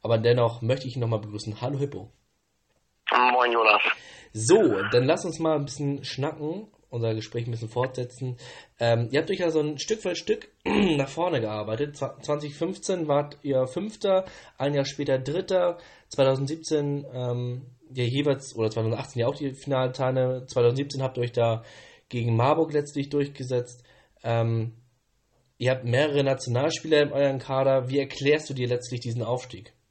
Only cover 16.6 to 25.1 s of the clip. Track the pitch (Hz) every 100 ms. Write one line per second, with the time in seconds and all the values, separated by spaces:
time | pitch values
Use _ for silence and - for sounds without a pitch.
16.6 | - 151 143 143 139 127 123 123 123 127
17.6 | - - _ 127 120 135 143 135 - 113
18.6 | 110 113 110 117 - 120 117 143 143 131
19.6 | - 135 131 127 131 131 127 127 131 131
20.6 | 120 131 143 131 131 - 120 - 117 113
21.6 | - - - - _ 123 117 113 127 156
22.6 | 156 147 147 143 139 143 143 - 131 123
23.6 | 120 - _ _ _ _ 117 117 117 113
24.6 | 113 - _ _ _